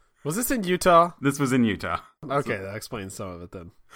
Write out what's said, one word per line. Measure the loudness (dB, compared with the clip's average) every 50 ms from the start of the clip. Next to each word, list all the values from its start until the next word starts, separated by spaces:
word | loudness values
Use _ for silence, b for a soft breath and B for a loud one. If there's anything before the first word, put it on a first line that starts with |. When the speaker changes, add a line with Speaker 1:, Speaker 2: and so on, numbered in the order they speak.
| _ _ _ _ _
Speaker 1:
Was | -6 -4 -4
this | -2 -2
in | -2 -2 0
Utah? | 0 -2 2 4 6 8 8 8 6 2 0
Speaker 2:
This | 0 0 0 2
was | 0 2
in | 4 4 4
Utah. | 2 0 -2 -4 -6 -6 -6 -8 -12 _ _ -10
Speaker 1:
Okay, | -4 -4 -4 -2 -2 -6 -6
Speaker 2:
So | -6
Speaker 1:
that | -10 -10
explains | -12 -12 -10 -10 -10 -10 -10 -10
some | -10 -10 -10
of | -10 -12
it | -14 -14
then. | -14 -14 -16 -16 -20 _ _ B B